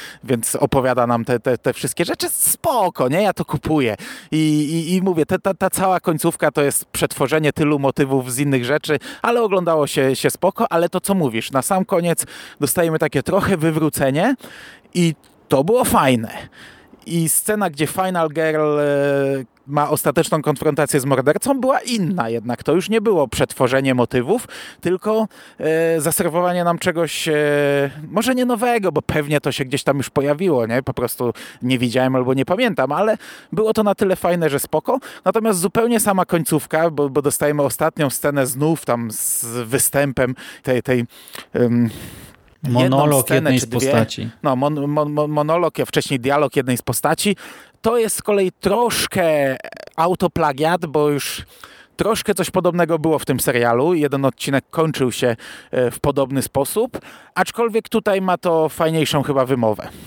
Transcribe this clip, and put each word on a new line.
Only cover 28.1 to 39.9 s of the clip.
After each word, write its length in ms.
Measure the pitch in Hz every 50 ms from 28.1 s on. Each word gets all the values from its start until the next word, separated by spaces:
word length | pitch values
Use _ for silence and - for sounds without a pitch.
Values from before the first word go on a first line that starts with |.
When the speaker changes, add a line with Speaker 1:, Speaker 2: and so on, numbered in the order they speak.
Speaker 1:
może 240 | 156 202 233 254 262
nie 100 | 254 254
nowego, 480 | 247 247 202 240 240 240 226 196 185 143
bo 100 | 147 -
pewnie 380 | - - 156 147 143 151 147
to 120 | - 143 123
się 120 | - 143
gdzieś 180 | 127 139 135 -
tam 120 | 147 135
już 140 | 143 127 -
pojawiło, 560 | - 147 139 143 147 147 202 185 151 123 113
nie? 160 | 110 117 131 127
Po 120 | - 127
prostu 380 | - 123 117 - - 127 120 - - - - - - 123
nie 160 | 123 131 117
widziałem 380 | 127 120 113 131 127 131 131
albo 180 | 131 127 127 131
nie 100 | 135 131
pamiętam, 480 | - - 208 254 233 160 143 131 135 147
ale 260 | 160 202 220 214 - - - - - - - -
było 200 | 185 220 220 220
to 100 | 214 208
na 120 | 208 190
tyle 220 | - 208 190 185
fajne, 340 | - - 175 175 175 165 147
że 80 | 139 139
spoko. 400 | - - - 156 - - 247 269 - - - - -
Natomiast 340 | 185 - 226 214 226 202 175
zupełnie 400 | 165 196 - 233 226 240 240 214
sama 240 | 180 208 190 190 175
końcówka, 680 | - 180 170 147 - 160 147 - - - 156 165 170
bo, 200 | 151 135 143 139
bo 120 | 131 147 135
dostajemy 400 | 139 - - 160 147 151 147 143
ostatnią 480 | 139 - - 156 160 - - 151 131
scenę 360 | - - - 147 143 143 131
znów 380 | 123 123 131 147 156 165 - -
tam 260 | - 120 117 117 110
z 340 | 107 - - - - - -
występem 880 | 117 113 123 117 110 123 135 - -